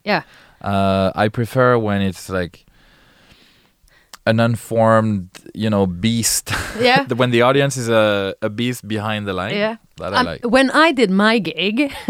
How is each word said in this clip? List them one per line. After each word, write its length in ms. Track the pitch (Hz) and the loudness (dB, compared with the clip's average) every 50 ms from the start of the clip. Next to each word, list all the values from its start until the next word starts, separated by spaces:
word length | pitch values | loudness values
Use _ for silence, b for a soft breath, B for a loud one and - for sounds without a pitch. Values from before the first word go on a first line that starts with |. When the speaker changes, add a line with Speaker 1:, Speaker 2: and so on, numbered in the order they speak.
| - | -6
Speaker 1:
yeah, 180 | 202 202 165 - b b b b b b b - | -4 -4 -4 -4 b b b b b b b -6
yeah. 60 | 98 | -4
Speaker 2:
Uh, 420 | 101 98 98 98 95 95 95 95 - | 0 0 2 2 2 2 0 0 0
I 140 | - 104 110 | 0 -2 -2
prefer 500 | - - 117 107 - 131 127 123 123 117 | 0 -2 -6 -2 0 2 4 4 4 2
when 240 | 110 104 101 98 98 | 0 0 -2 0 -2
it's, 260 | 95 90 - - - | -2 -4 -6 -10 -6
like, 380 | 95 92 90 80 - - _ b b b b b b b b b b b b b b b b b b b b b b b _ b b b b b b - - | -4 -4 -4 -6 -8 -16 _ b b b b b b b b b b b b b b b b b b b b b b b _ b b b b b b -6 -2
an 120 | 113 113 113 | 0 2 2
unformed, 880 | 117 117 120 - - - 113 113 110 110 113 110 110 110 104 98 90 90 - - - - - | 2 0 0 -2 -6 -4 0 2 4 6 6 4 4 2 -2 -4 -4 -8 -16 -20 -20 -16 -10
you 160 | - 107 110 | -4 -2 0
know, 160 | 107 101 98 | 2 2 2
beast. 680 | 92 87 87 95 113 117 117 107 - - - - - - | 0 0 -2 -2 -2 0 0 -2 -2 -2 -4 -6 -6 -8
<laughs> 240 | - - - - 208 | -8 -8 -8 -4 0
Speaker 1:
Yeah. 240 | 247 240 247 277 277 | 2 2 4 2 2
Speaker 2:
The, 100 | 127 127 | 0 -2
when 140 | 117 127 123 | 0 0 2
the 120 | 120 117 120 | 4 4 4
audience 340 | 123 135 143 139 139 127 | 4 4 4 2 0 0
is 120 | 131 120 117 | -4 -2 2
a, 460 | 117 110 107 107 104 101 98 95 - - - | 2 4 4 4 2 0 0 -4 -4 -4 -6
a 60 | 110 | -6
beast 380 | 104 110 120 123 123 - - 104 | -4 -4 -4 -4 -4 -6 -8 -6
behind 380 | 107 107 104 110 107 107 104 | -6 -4 -4 -4 -4 -4 -4
the 60 | 101 92 | -4 -4
light. 200 | 90 90 107 139 | -4 -4 -4 -4
Speaker 1:
Yeah. 200 | 208 208 220 233 - _ _ _ - | -4 -4 -4 -6 -8 _ _ _ -12
Speaker 2:
That 160 | 82 90 - | -8 -4 -2
I 20 | - | -2
Speaker 1:
Um, 60 | 247 | -2
Speaker 2:
like. 180 | - 78 - - | -2 -4 -6 -4
Speaker 1:
when 260 | 240 208 262 269 254 | 0 2 2 2 2
I 220 | - 285 311 339 277 | 2 2 2 2 2
did 180 | 247 240 185 | 2 0 2
my 280 | 190 196 208 220 226 240 | 2 2 2 2 2 0
gig, 540 | 175 156 - 160 170 202 214 247 302 269 - - - - | -2 -4 -6 -4 -4 -2 0 -2 -2 -2 -4 -6 0 2